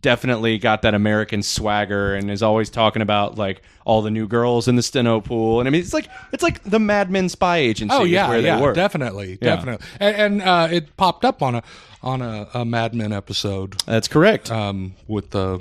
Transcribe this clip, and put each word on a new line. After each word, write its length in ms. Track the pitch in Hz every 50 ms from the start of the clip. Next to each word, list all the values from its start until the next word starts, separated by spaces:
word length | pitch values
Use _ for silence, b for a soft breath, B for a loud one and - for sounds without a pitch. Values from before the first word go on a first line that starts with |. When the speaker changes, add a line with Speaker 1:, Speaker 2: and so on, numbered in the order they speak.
Speaker 1:
definitely 580 | - 139 120 117 - 127 123 110 110 117 110 107
got 240 | 92 117 107 107 -
that 120 | 113 104
American 480 | 104 104 107 107 107 107 - - 104 101
swagger 720 | - - - 107 107 104 104 104 95 104 101 101 98 98
and 140 | 98 101 101
is 120 | 104 101 113
always 260 | 110 107 110 110 104
talking 320 | - 120 113 107 - 110 110
about, 340 | 101 104 104 101 - - 107
like, 240 | 104 95 98 - b b b b b
all 160 | - 113 110 107
the 80 | 107
new 160 | 107 110 110
girls 400 | 98 110 117 117 123 120 120 113 127
in 80 | 123
the 60 | 120 117
steno 380 | - - 135 120 117 113 110
pool. 400 | 101 - 123 113 113 113 113 117
And 80 | 123 135
I 20 |
mean, 100 | 139 170
it's 120 | 175 196 -
like, 160 | 311 - - B B B B B
it's 100 | - -
like 200 | 339 - - -
the 140 | 208 190 220
Mad 300 | 220 208 208 202 202 185
Men 180 | 190 196 185 180
spy 300 | - - 202 180 175 170
agency 360 | 147 117 110 - 117 104 262
Speaker 2:
Oh, 80 | 277 226
Speaker 1:
is 60 | 175
Speaker 2:
yeah, 180 | 170 185 202 143
Speaker 1:
where 120 | 120 117
they 80 | 113 160
Speaker 2:
yeah, 120 | 160 113
Speaker 1:
were. 120 | 139 143 117
Speaker 2:
definitely, 680 | 165 185 208 - 170 135 120 95 101 101 92 92 92
Speaker 1:
Yeah. 160 | 117 120 -
Speaker 2:
definitely. 300 | 170 170 127 117 104 B B B B
And, 160 | 202 202 214
and, 260 | 202 214 208 202 208 190
uh, 260 | 185 180 175 165 165
it 260 | 170 175 160 - _
popped 280 | - 196 196 190 - -
up 180 | 247 262 - 151
on 140 | 131 120
a, 60 | 120 - B B B B B B B -
on 180 | 123 131 131
a, 280 | 123 120 110 104 104 - -
a 100 | 123 120
Mad 300 | 117 117 117 113 113 113
Men 180 | 117 107 107 107
episode. 680 | 101 98 - - - - 104 98 95 95 98 95 95 -
Speaker 1:
That's 220 | - 110 113 107 -
correct. 420 | - 151 165 208 - - - -
Speaker 2:
Um, 440 | 117 113 104 101 98 98 95 92 92 - -
with 240 | - 107 104 98 -
the 300 | - 101 95 95 92 92